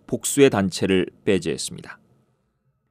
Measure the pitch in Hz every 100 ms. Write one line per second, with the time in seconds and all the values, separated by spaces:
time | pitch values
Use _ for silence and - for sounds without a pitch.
0 | - 123 - - 135 104 98 - 98 95
1 | - - - 95 82 65 - - - -
2 | _ _ _ _ _ _ _ _ _